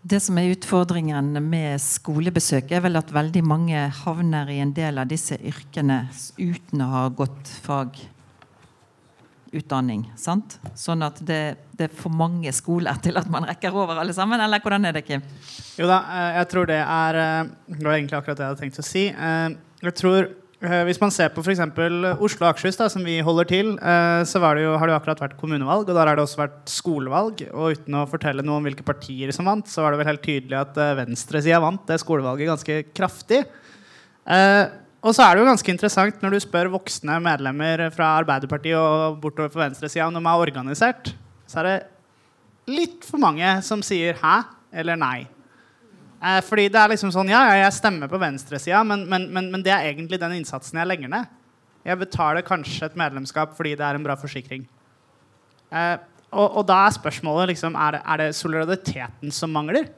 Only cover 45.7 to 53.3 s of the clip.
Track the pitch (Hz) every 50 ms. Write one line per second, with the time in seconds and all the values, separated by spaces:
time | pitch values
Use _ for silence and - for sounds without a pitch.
45.7 | _ _ _ _ - - - - - - - 180 185 190 196 - 220 214 202 202
46.7 | 196 220 214 214 220 208 202 196 170 185 190 190 208 240 269 233 196 196 196 196
47.7 | 196 - - 214 190 160 143 135 165 190 185 156 135 135 - - 147 139 - 175
48.7 | 175 208 226 214 208 202 196 170 190 185 185 170 175 185 185 185 185 190 185 190
49.7 | 196 190 147 151 143 147 165 160 185 180 170 170 180 175 156 - - 131 - -
50.7 | - 160 170 180 185 170 135 127 160 226 247 - _ _ _ _ _ _ _ _
51.7 | _ _ _ 170 180 185 185 185 - - 170 151 151 170 175 - 190 170 143 -
52.7 | - - 160 156 - 170 165 147 135 135 135 131